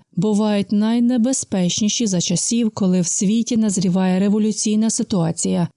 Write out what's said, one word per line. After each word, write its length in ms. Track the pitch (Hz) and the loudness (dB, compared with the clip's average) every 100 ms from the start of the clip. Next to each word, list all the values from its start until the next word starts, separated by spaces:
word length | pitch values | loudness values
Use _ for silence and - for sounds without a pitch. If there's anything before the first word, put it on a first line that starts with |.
| - - | -4 -2
бувають 560 | 214 208 214 208 196 | 0 0 2 0 0
найнебезпечніші 1400 | 208 220 240 240 254 247 262 - 196 180 - 208 - 226 | 0 2 2 2 2 0 -2 -2 -2 0 0 -2 0 0
за 140 | 180 | 0
часів, 500 | - 170 - 233 220 | -2 -2 -2 0 -2
коли 280 | - 190 185 | 0 0 2
в 60 | 165 | 0
світі 500 | - 196 226 226 226 | -2 0 0 0 0
назріває 600 | 220 185 180 185 185 185 | 0 0 0 0 0 2
революційна 720 | 202 214 214 208 208 214 220 | 2 2 0 -2 0 0 0
ситуація 760 | - 220 190 165 - 190 185 165 | -2 -2 -2 -2 -2 -2 -2 -2